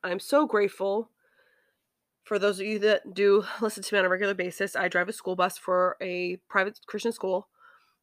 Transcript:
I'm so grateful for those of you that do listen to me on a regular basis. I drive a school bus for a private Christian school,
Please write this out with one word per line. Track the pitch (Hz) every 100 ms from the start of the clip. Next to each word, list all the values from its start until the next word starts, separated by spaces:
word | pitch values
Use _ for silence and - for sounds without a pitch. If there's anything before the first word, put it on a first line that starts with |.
I'm | 185 185
so | - 285 285
grateful | 208 202 - 196 208 226 _ _ _ _ _ _ _ _ _ _ _
for | - 208
those | 202 190
of | 202
you | 214
that | 214 202 -
do | 185 202 202 185 -
listen | 214 208
to | 190
me | 208
on | 185
a |
regular | 185 202
basis. | 185 180 - 196
I | - 180
drive | 175 180
a |
school | - 185 185
bus | 180 -
for | - 180 180 -
a | 190 180 180 185 -
private | 196 196 - -
Christian | 208 233
school, | 226 190 185 - _ - - _ _